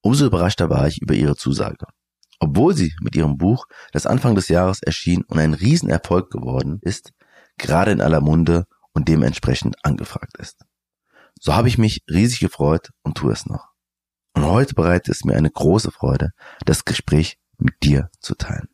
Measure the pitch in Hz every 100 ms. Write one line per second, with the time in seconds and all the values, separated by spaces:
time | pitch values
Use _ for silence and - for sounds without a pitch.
0 | 101 139 139 90 87 - 82 67 71 -
1 | - 50 73 71 - 69 - - - _
2 | _ _ _ _ 160 73 156 170 87 78
3 | - - 76 69 87 127 - - - 78
4 | - 127 127 101 - 85 92 95 - 78
5 | - 87 - 80 78 78 101 165 - 78
6 | - 90 - - 123 127 73 82 87 107
7 | - _ _ _ _ _ - 80 101 87
8 | 57 78 73 80 82 85 92 _ _ -
9 | - 80 64 - - 65 - - - -
10 | - - - - - _ _ _ _ _
11 | _ _ _ _ - 76 - 117 110 -
12 | - 80 117 120 90 - 71 80 - _
13 | - - 69 53 - 50 - _ _ _
14 | _ _ _ - 73 101 135 - 85 87
15 | - - - - 78 - 78 98 87 -
16 | - - 73 - - - - - - -
17 | - 76 80 - _ _ - - 73 69
18 | 80 _ - - - - -